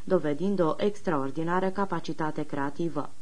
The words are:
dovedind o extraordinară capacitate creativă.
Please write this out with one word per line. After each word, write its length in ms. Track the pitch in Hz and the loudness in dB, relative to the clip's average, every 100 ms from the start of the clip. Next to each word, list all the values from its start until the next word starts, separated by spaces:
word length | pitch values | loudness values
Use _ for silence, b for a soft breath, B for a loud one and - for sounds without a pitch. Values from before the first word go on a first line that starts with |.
dovedind 560 | - 185 156 143 185 196 | 2 2 2 0 0 2
o 140 | 160 - | 2 2
extraordinară 920 | 208 202 - 156 135 135 165 180 190 | 0 0 0 0 0 -2 0 2 0
capacitate 760 | 190 196 170 - 156 156 156 | 0 0 0 -2 -2 -2 -2
creativă. 640 | 147 143 139 - 170 143 - - | -2 -2 -2 0 -2 -2 -4 -4